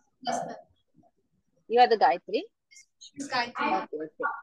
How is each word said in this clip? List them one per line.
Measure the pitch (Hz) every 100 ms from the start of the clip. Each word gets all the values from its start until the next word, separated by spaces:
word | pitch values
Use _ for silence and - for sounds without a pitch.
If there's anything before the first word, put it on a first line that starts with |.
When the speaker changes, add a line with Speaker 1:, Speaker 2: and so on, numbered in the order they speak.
| _ _
Speaker 1:
Yes, | - - -
ma'am. | 220 - _ _ _ _ _ _ _ _ _ _
Speaker 2:
You | 233
are | 247
the | 220
Gayatri? | 180 175 - 226 415 _ _ - - _ - 277
Speaker 1:
Yes, | -
Gayatri. | 147 240 - - 190
Speaker 2:
Okay, | 190 151
okay. | 156 - - -